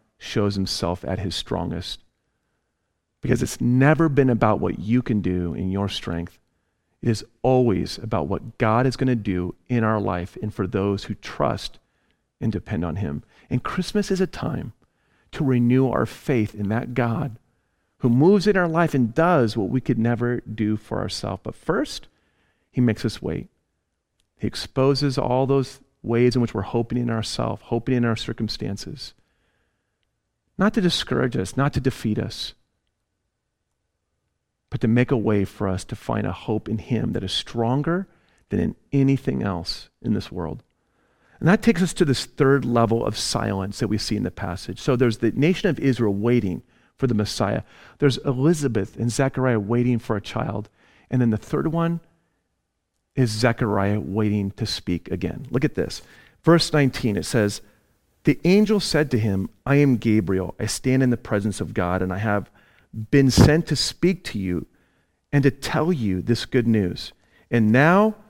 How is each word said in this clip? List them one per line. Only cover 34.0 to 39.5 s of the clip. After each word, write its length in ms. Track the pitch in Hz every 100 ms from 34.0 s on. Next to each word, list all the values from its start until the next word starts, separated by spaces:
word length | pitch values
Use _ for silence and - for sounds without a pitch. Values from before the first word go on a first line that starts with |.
| _ _ _ _ _ _ _
but 100 | -
to 60 | 117
make 220 | 120 123
a 60 | 127
way 280 | 110 104
for 220 | 95 - 98
us 160 | 92 -
to 100 | 107
find 300 | - 110 104
a 60 |
hope 360 | 90 - 107 -
in 100 | 107
him 360 | - 113 -
that 100 | -
is 80 | 98
stronger 720 | - - 117 117 135 147 175 190 _ _ _ _
than 100 | 98
in 160 | 92 - _
anything 500 | 139 135 135 - 131
else 460 | 104